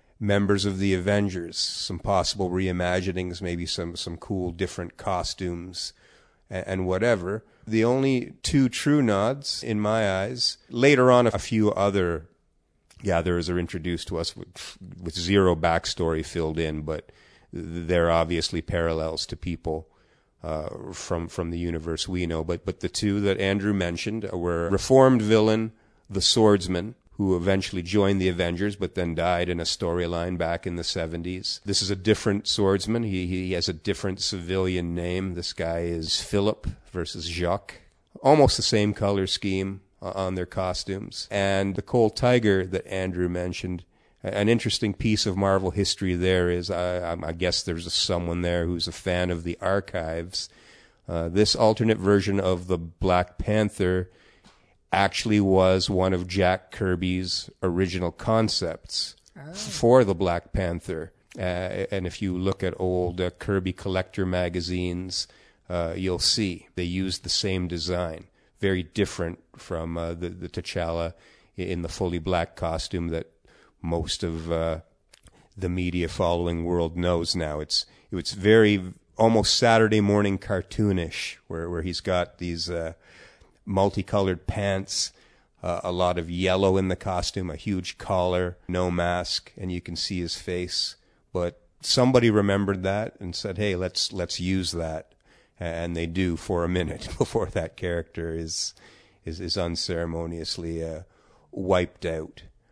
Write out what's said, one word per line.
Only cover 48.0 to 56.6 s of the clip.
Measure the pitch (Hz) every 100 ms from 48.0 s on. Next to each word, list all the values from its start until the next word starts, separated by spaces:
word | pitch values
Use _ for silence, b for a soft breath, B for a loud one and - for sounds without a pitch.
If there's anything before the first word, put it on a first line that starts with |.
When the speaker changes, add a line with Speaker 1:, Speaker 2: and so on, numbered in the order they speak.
| - 90 85 85
Speaker 1:
there | 87 87
who's | 85 87 87
a |
fan | - - 90 90
of | 87
the | 85 85
archives. | 95 98 - 90 80 82 87 - - b b b b b -
Uh, | 85 82
this | 90 107
alternate | - 110 107 113 107
version | 95 101 95 98
of | 92 90 87
the | 90
Black | 82 - 95 90 90 -
Panther | - 107 104 - 92 92 90 b b b b b b _ _
actually | 87 98 - 110 107
was | 98 95 92 95 92
one | 95 92
of | 92 90
Jack | 92 90 92